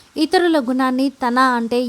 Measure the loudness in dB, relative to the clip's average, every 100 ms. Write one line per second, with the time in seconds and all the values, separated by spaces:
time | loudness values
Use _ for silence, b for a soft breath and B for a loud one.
0 | B -4 0 2 2 0 0 0 0 0
1 | -2 -2 -2 2 2 0 -2 -2